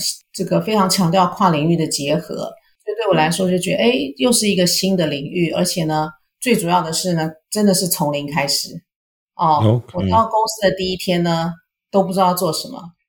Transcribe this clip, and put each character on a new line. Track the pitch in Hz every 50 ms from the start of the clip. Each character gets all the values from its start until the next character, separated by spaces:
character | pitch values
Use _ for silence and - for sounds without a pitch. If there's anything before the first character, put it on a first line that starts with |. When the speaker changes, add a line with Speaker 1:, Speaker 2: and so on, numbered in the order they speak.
| - - - - - _
Speaker 1:
这 | - - 185
个 | 165 180 170
非 | 170 220 214
常 | 208 190 180
强 | 170 - 190 165
调 | 170 190 180 175
跨 | - - 202 185
领 | 160 147 147 165
域 | 170
的 | 156 160 151
结 | - - 143 139 151
合。 | 170 170 - -
所 | - - - - - _ _ _ _ _ -
以 | 208
对 | 311 220 202
我 | 185
来 | 160 156 160
说 | 170 175 190 180
就 | 180 180
觉 | - 180 160
得， | - -
哎， | 233 247 269 285 269 - -
又 | 262 247
是 | 240 - 220 208
一 | 190
个 | 175 180 175
新 | - - - 190 190
的 | 180 165 151
领 | 143 139 143
域， | - - 180 175 156
而 | - - 175
且 | 175 - 180 160
呢， | 156 156 156 156 156 - _ _ _ _ _
最 | - 247 226
主 | 196 175 170
要 | 175 180 170
的 | 160 165
是 | - - 185 175
呢， | 165 156 165 160 - _ _
真 | - 208 208
的 | 202 185
是 | 180 196 170
从 | - - 156 147 147
零 | 143 143 143
开 | 147 147 143 143
始。 | - - - - - 165 - _ _ _ _ _ _ _ _ _ _
哦， | - - 160 156 147 - 104 113 123 - -
Speaker 2:
OK。 | - - 98
Speaker 1:
我 | 92
到 | 196 226 226
公 | 226 220 220 220 220
司 | - - 208 190
的 | -
第 | - 185 185 185
一 | 175
天 | - - 180 175 175
呢， | 175 170 165 160 175 170 - _ _ _ _ _ _
都 | - 196 185
不 | 175 190
知 | 190
道 | 190 180 180
做 | 175 190 160 156
什 | - - -
么。 | - - - 175 - _ _